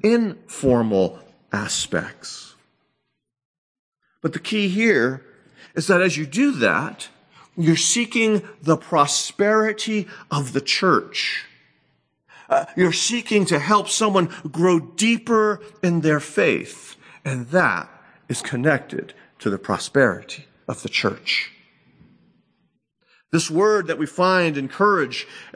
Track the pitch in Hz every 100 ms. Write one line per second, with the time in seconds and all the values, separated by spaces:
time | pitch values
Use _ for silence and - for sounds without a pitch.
0 | 214 233 214 - - - 135 123 113 95
1 | 90 - - _ _ 101 101 - - 87
2 | - - - - - _ _ _ _ _
3 | _ _ _ _ _ _ _ _ _ _
4 | _ _ 160 - - 214 196 196 226 151
5 | 123 135 - _ _ _ - - 160 180
6 | 185 147 147 175 285 147 107 85 - -
7 | - _ _ - - - 165 160 - 240
8 | 233 233 220 208 - - 147 160 - 160
9 | 143 - - - 202 220 220 214 220 214
10 | 185 - - 147 127 127 - - 190 120
11 | - - - - - _ _ _ _ _
12 | _ _ _ - - 135 - 175 180 -
13 | - 240 - 208 180 156 147 208 - -
14 | 214 196 170 - 156 165 180 170 - -
15 | 220 233 233 220 214 202 - - 180 170
16 | 156 151 - - - 95 - - - -
17 | - - 143 131 120 180 143 87 - -
18 | - _ - 123 - 120 147 139 - -
19 | - - _ _ 107 98 - 95 - 139
20 | 120 90 - - - _ - - 120 -
21 | 104 - - - - - _ _ _ _
22 | _ _ _ _ _ _ _ _ _ _
23 | _ _ _ 165 160 160 208 214 165 143
24 | 147 - 185 185 170 143 135 - 208 190
25 | 127 - - - -